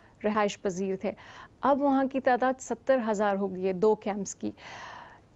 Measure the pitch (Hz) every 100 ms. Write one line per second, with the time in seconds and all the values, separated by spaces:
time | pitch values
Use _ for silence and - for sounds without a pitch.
0 | - - 214 214 208 - 208 180 196 190
1 | 202 - - - - _ 254 277 277 269
2 | 269 269 262 247 254 262 - 233 - 262
3 | 220 202 208 196 196 185 190 185 214 214
4 | 214 202 190 - 214 - - - - -
5 | - - _